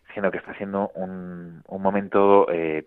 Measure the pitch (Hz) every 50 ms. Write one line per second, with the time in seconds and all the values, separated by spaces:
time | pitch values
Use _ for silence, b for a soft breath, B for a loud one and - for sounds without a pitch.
0 | B - - 107 101 92 87 85 - - - - 101 98 98 98 101 - - -
1 | 95 92 95 92 90 90 90 87 87 85 85 80 - - 95 95 95 95 101 101
2 | 101 92 - 101 101 101 101 101 98 - 85 85 82 80 78 78 -